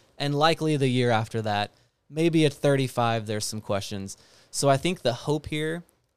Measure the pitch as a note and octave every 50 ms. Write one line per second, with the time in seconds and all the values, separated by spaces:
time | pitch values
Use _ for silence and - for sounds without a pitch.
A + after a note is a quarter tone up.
0 | _ _ _ - C#3 C#3+ C#3+ C#3+ D3 E3+ E3 - D#3 D#3 D3+ C#3 C3+ C3 B2 B2+
1 | B2 A#2+ A#2 A2 A2+ - - A2+ G#2+ G#2+ G#2 G#2 G#2 - - _ _ _ _ _
2 | _ _ C#3+ D#3 E3 E3+ D#3+ E3 D#3 C#3+ - - - C#3+ C#3 C3+ C3+ B2 - B2
3 | A#2 A#2 A#2 A2+ G#2+ G#2+ G#2+ G#2+ G#2+ - - G#2+ - - G#2 G2 G2 - G#2+ G2
4 | G2 G2 - - - _ _ - _ _ - - C#3+ C#3 C3+ C3+ - E3+ F#3 -
5 | - B2 A#2+ - - - D3 D#3 - - D#3 D3+ D#3 D#3 E3 E3+ E3+ _ _ _
6 | _ _ _